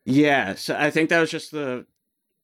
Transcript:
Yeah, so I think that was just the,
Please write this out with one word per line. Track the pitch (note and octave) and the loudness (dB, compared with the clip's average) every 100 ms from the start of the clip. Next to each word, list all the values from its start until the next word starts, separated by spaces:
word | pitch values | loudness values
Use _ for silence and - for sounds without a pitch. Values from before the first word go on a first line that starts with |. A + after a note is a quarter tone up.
Yeah, | - C3+ D3 C3+ G2 | 0 4 4 4 0
so | F2+ - A2+ | -6 -6 -2
I | D3 | 0
think | D#3+ D#3 | 0 2
that | E3+ | 2
was | D#3+ | 2
just | D#3+ - | -2 -10
the, | D3+ C#3 B2+ - _ _ _ _ _ | -8 -6 -6 -10 _ _ _ _ _